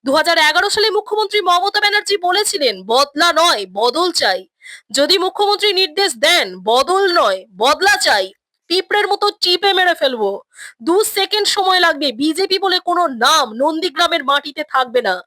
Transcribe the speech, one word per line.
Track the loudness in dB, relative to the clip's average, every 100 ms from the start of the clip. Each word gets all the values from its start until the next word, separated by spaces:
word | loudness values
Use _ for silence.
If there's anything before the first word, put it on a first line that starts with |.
দু | 0
হাজার | 0 2 2
এগারো | 2 2 0
সালে | 0 0
মুখ্যমন্ত্রী | 0 -4 -4 -2 0
মমতা | 0 0 0 0
ব্যানার্জি | 0 0 -2 -2
বলেছিলেন, | 0 0 -2 -2 -2 -4
"বদলা | -2 0 0 0 0
নয়, | 2 2 0 -4
বদল | -2 0 0 -2
চাই।" | 0 -2 -2 -6 _ -20 -20 _
যদি | -2 2 2
মুখ্যমন্ত্রী | 0 0 0 2 0
নির্দেশ | 0 -2 0 -2 0
দেন, | 2 2 0 -4
"বদল | 0 2 2 0 2
নয়, | 2 2 0 -8 -2
বদলা | 0 2 2 2
চাই," | 2 0 -2 _ _ _ _
পিঁপড়ের | -4 0 -2 0
মতো | 0 -2
টিপে | -2 -2 0 2
মেরে | 2 0
ফেলবো। | 0 -2 0 -4 -4 _ -20 -20 _
দু | 0 2
সেকেন্ড | 2 -2 -2 -2 -2
সময় | 0 0 2
লাগবে, | 2 0 -4
বিজেপি | -2 -2 -2 -2 0
বলে | 0 -2
কোনো | 0 0 0
নাম | 0 2 2 0
নন্দীগ্রামের | 0 -2 0 -4 -2 0 0
মাটিতে | 0 -2 -2 -10
থাকবে | -4 -2 0 0
না। | 0 -4